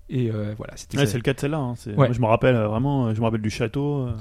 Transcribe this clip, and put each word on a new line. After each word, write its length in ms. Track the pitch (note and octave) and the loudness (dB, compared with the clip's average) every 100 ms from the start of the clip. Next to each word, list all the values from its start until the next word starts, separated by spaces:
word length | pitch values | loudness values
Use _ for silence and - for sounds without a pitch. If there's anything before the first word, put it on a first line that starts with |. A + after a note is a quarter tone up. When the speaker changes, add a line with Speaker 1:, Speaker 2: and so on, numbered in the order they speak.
| - | -6
Speaker 1:
Et, 200 | C3 A#2 | -2 -2
euh, 220 | A2 G#2 G#2+ | -2 -6 -8
voilà, 140 | - - | -12 -14
c'était 220 | - C3+ | -6 0
Speaker 2:
Ouais, 80 | C#3 | 0
Speaker 1:
ça. 60 | |
Speaker 2:
c'est 60 | A#2+ | 2
le 40 | |
cas 100 | A#2 | -2
de 80 | C3 | 0
celle-là, 180 | C#3+ D#3 | -2 -2
hein. 160 | B2+ A#2+ | -4 -6
C'est, 140 | A#2+ | -4
Speaker 1:
Ouais. 60 | G#2 | 2
Speaker 2:
moi, 160 | C3 | 2
je 80 | A#2+ | 4
me 60 | A2+ | 4
rappelle, 300 | A#2 C3+ B2 | 4 6 4
euh, 120 | G#2+ | 2
vraiment, 380 | A2 C#3 C#3 A#2+ | 0 0 2 0
euh, 80 | |
je 60 | G#2+ | 2
me 40 | |
rappelle 160 | A2+ A2 | 0 0
du 80 | G#2+ | -2
château, 520 | - A#2 C#3 C#3+ C#3+ B2 | -2 -2 -2 -2 -2 -4
euh. 60 | A2 | -6